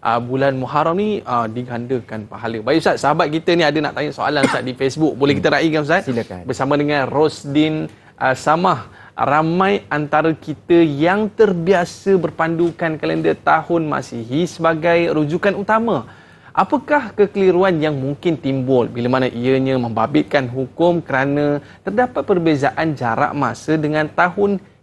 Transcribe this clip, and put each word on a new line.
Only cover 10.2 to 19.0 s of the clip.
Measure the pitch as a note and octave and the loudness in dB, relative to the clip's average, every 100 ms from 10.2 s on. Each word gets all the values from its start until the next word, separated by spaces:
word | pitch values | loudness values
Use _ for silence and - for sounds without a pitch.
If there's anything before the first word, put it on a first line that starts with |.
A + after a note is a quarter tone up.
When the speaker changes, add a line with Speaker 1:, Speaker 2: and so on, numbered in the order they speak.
| D#3+ | 2
Speaker 1:
kita | D#3 - D3 - F3 | -2 -6 -12 2 4
yang | E3 C#3+ E3 G3 G#3+ | 4 2 2 2 -2
terbiasa | - A3 F3+ E3 F#3+ F3 - - | 2 2 2 2 2 0 -4 0
berpandukan | F#3+ D#3 - D#3+ E3 E3+ E3 E3 | 2 0 -2 -2 0 0 0 -4
kalender | D#3 D#3+ D#3+ D#3+ | -2 -2 0 0
tahun | D#3 - D#3 D#3 E3+ D#3 | 0 2 2 2 -2 0
Masihi | C3+ C3 A#2+ A2+ C3+ F3 | -4 -4 -10 -4 -2 -2
sebagai | - E3 E3 E3 E3+ E3+ | 0 0 0 2 2 2
rujukan | D3+ D3 E3+ G#3 G3 | 0 0 0 -2 -2
utama. | G3+ A3 A3+ E3 G#2 - - - - | 0 0 2 -2 -4 -18 -20 -20 -8
Apakah | - G3 C#4+ - D4 A#3 | -2 0 0 0 -2 -2
kekeliruan | - G3+ G3+ F#3+ F3 F#3+ E3 | 0 0 4 4 4 4 2
yang | D#3 | 0
mungkin | C#3+ C3 C#3+ F3 | -2 -4 -2 -2
timbul | D#3+ C3+ C3+ B2+ C3 A2+ | -2 -2 -2 2 2 2
bila | A#2+ | -2